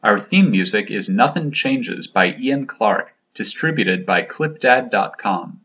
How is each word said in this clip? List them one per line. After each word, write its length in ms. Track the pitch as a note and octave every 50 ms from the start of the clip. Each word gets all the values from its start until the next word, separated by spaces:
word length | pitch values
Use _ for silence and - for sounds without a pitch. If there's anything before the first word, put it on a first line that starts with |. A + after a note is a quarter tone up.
Our 160 | - A2 G#2 G2
theme 320 | - - - F#3+ G3 D#3+
music 400 | G2+ F#2 F#2 - - G#2 G2+ -
is 200 | G#2+ G#2 F#2+ -
Nothing 420 | F#2+ G2+ B2 C#3+ D3+ F3+ D#3+ D3
Changes 560 | C#3 - - C3+ C3+ C3+ A#2 F#2+ F#2 - - -
by 280 | _ G2 F#2 F2+ - -
Ian 260 | B2+ C3 C#3 C#3 C3+
Clark, 480 | C3+ - _ A2+ G#2+ F#2+ - - - _ _ _ _ _
distributed 720 | - A2 - - - - D#3+ D#3 D3 G#2+ F#2+ F#2 F2+ F2+
by 180 | - F#2 F2 -
clipdad 640 | - - - D#3 D3+ D#3 - - B2+ B2 C3 B2+ A#2+
dot 280 | G#2+ G2+ - - - -
com. 420 | - G#2+ F#2+ F2 D#2+ - - - _